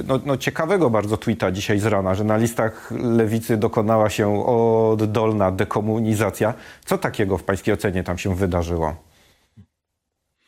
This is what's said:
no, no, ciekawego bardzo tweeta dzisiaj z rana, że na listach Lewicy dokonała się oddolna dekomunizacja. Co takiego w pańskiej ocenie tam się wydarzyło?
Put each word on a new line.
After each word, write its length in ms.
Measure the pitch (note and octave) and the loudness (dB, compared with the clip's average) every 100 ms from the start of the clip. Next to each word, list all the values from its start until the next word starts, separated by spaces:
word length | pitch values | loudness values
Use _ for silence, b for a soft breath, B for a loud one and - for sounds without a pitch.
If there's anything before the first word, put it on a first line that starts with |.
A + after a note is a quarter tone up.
| - | -2
no, 120 | C3 C#3+ | -2 0
no, 120 | C3 | -2
ciekawego 520 | - - D#3+ G3 C#3+ | -2 -4 -2 2 2
bardzo 280 | A2 G#2 G#2+ | 2 0 -2
tweeta 340 | - A2 G2 | -2 0 -2
dzisiaj 280 | F#2 - G2+ | -2 -2 0
z 60 | G#2+ | 2
rana, 300 | G2+ F#2+ F#2+ | 0 0 0
że 80 | |
na 140 | G#2+ A2 | 2 2
listach 540 | A#2 A#2 A2 - - | 0 0 -2 -4 -10
Lewicy 680 | A#2 B2+ A2+ A2 A2+ A2+ A2+ | -6 0 2 2 0 0 0
dokonała 520 | G#2+ - G#2+ A2+ G#2+ | 2 0 2 2 2
się 360 | - G#2 G#2 - | 2 0 2 2
oddolna 1080 | A#2 A#2 A2+ A2 G#2+ G#2+ A#2 A2 G#2+ F#2+ | 2 4 4 2 2 0 0 0 2 0
dekomunizacja. 1000 | F#2+ G2+ A2+ G#2 A2 A2 G#2+ G#2 - G#2+ - B B - | 0 -2 -2 -2 0 0 0 0 0 -2 -2 B B -4
Co 120 | F#3+ | -2
takiego 400 | C3 - G2 F#2 | -2 -2 0 0
w 60 | |
pańskiej 300 | - F#2+ - | -2 -2 -2
ocenie 300 | G2+ G#2+ F#2 | -2 -2 -2
tam 140 | F2 F2 | -4 -4
się 180 | G#2 F2+ | -4 -2
wydarzyło? 800 | G2 F2 E2 E2+ D#2+ D#2 _ b b b b - - _ _ _ _ _ _ _ | 0 0 -2 -2 -4 -6 _ b b b b -20 -20 _ _ _ _ _ _ _